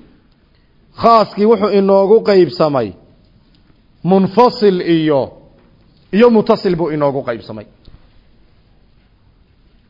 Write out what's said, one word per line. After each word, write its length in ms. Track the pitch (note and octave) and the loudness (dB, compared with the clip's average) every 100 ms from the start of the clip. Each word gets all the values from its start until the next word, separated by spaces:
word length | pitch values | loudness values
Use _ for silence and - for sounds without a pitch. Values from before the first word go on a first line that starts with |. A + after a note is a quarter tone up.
| - _ _ _ _ _ _ _ _ - | -20 _ _ _ _ _ _ _ _ -4
Khaaskii 420 | A3+ A3+ G#3 - G#3 | 2 2 0 -2 0
wuxuu 240 | A3+ G3+ | 0 0
inoogu 500 | G3 G3 G3 G3 A3 | 0 2 2 2 2
qaybsamay 720 | G3 G3 E3 - D#3 C#3 G#2+ - _ _ _ _ _ _ _ _ _ _ | 2 2 2 0 -2 -2 -6 -10 _ _ _ _ _ _ _ _ _ _
munfasil 760 | E3+ F#3+ F#3 F#3+ B3 - G#3 F3+ | -2 0 0 2 0 2 0 0
iyo, 400 | E3+ E3 D#3 C#3 G#2+ - - _ _ _ _ _ - | 0 -2 0 -2 -4 -10 -20 _ _ _ _ _ -6
iyo 180 | F#3+ A#3+ | 2 4
mutasil 460 | A3 G#3 G3+ G3 F3 | 4 0 -2 -2 -4
buu 140 | E3+ | -4
inoogu 300 | D3+ C#3+ C#3 | -2 -2 -4
qaybsamay. 440 | A#2+ A#2 - A2 G#2+ _ - - _ _ _ _ _ _ _ _ _ _ _ _ _ _ _ _ _ _ _ | -8 -10 -12 -18 -18 _ -20 -20 _ _ _ _ _ _ _ _ _ _ _ _ _ _ _ _ _ _ _